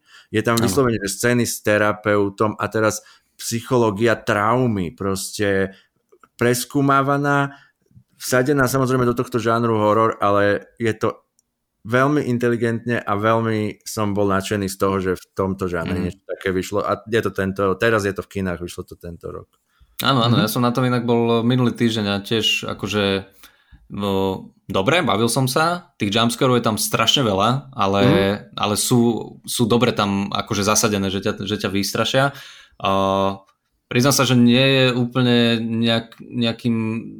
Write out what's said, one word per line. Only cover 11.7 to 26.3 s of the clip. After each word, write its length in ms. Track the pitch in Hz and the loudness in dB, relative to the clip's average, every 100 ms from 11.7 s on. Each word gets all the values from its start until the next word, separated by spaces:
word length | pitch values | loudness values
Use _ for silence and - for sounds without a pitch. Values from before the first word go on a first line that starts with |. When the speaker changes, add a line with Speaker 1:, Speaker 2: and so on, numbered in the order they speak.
| _ | _
Speaker 1:
veľmi 400 | 95 123 135 147 | -2 0 2 2
inteligentne 720 | - 120 120 120 117 113 120 117 | 0 0 0 0 -2 -2 -4 -4
a 160 | - | -2
veľmi 720 | 101 107 113 113 107 104 - | 0 2 2 0 -2 -4 -8
som 300 | - - 107 | -10 -4 -2
bol 120 | 101 101 | 0 0
nadšený 400 | 95 95 107 95 | 0 -2 -4 -4
z 120 | 95 | -2
toho, 180 | 98 95 | -2 0
že 140 | 92 | -2
v 120 | 87 - | -4 -6
tomto 360 | - 95 95 92 | -4 -4 -2 -4
žánri 260 | 85 82 | -4 -4
Speaker 2:
Mhm. 100 | 92 92 | -4 -4
Speaker 1:
niečo 160 | - | -8
také 260 | - 90 98 | -14 -8 -4
vyšlo 300 | 92 90 101 | -4 -2 -4
a 220 | - 98 | -4 -4
je 180 | - 110 | -2 -2
to 80 | 101 | -2
tento, 340 | 98 95 95 98 95 | -2 -4 0 -2 0
teraz 260 | 117 110 | 0 0
je 120 | 101 | -2
to 80 | 92 | -6
v 100 | - | -8
kinách, 300 | 101 95 87 | -6 -6 -6
vyšlo 220 | 87 - | -10 -12
to 120 | 92 98 | -16 -16
tento 320 | 87 85 90 | -18 -14 -14
rok. 240 | 87 92 _ _ _ _ - | -14 -16 _ _ _ _ -4
Speaker 2:
Áno, 200 | 120 135 | 0 2
áno, 140 | 117 117 | 2 2
Speaker 3:
Mhm. 40 | |
Speaker 2:
ja 80 | 110 | 2
som 120 | 135 | 0
na 100 | 123 | 0
tom 120 | 123 | 0
inak 200 | 127 123 | 0 0
bol 400 | 117 117 117 117 | 0 0 2 2
minulý 280 | 113 127 120 | 2 2 0
týždeň 340 | 101 117 113 101 | 2 0 0 -2
a 80 | 101 | -2
tiež 460 | 98 113 110 101 110 | -2 -2 0 -2 -4
akože, 600 | 101 101 104 98 98 95 _ - _ _ - - | -8 -4 0 0 0 -6 _ -20 _ _ -20 -16
no, 220 | 101 101 98 95 95 - _ - | -6 -2 0 -2 -4 -10 _ -4
dobre, 340 | 95 98 165 | -2 2 2
bavil 260 | 135 101 117 | 2 2 2
som 180 | 135 127 | 0 0
sa, 480 | 156 165 175 - - | 0 0 -2 -10 -6
tých 140 | 104 | -2
jumpscarov 460 | 110 117 | 0 0